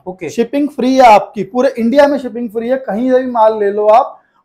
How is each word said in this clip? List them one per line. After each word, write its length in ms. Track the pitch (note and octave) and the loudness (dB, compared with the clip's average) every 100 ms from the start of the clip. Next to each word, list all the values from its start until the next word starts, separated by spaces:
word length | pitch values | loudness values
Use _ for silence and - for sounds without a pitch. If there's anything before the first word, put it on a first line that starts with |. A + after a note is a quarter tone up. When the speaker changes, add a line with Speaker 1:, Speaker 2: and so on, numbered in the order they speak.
| - | -14
Speaker 1:
Okay। 220 | F3+ D#3 | -14 -8
Speaker 2:
Shipping 400 | - A#3 C#4+ D4 | -6 -4 -2 -4
free 260 | - B3 C4 | -2 0 4
है 180 | B3 | 6
आपकी, 300 | G#3 - A3 | 6 2 -6
पूरे 300 | F#3+ B3 C4+ - | -6 -2 -2 -2
India 280 | A3+ C#4 C#4+ | 0 2 2
में 100 | C#4 | 0
shipping 320 | B3+ A3+ A#3+ | -6 -10 -8
free 200 | G#3+ A#3 | -8 -4
है, 80 | C4 | -6
कहीं 340 | C4 G3+ B3+ | -4 -4 0
से 80 | B3+ | 0
भी 120 | C4 | 0
माल 280 | A#3+ A3 A3 | 0 0 2
ले 120 | G3+ | -2
लो 160 | G3+ G#3 | 0 2
आप। 340 | A3 C4+ - _ _ | 2 2 -8 _ _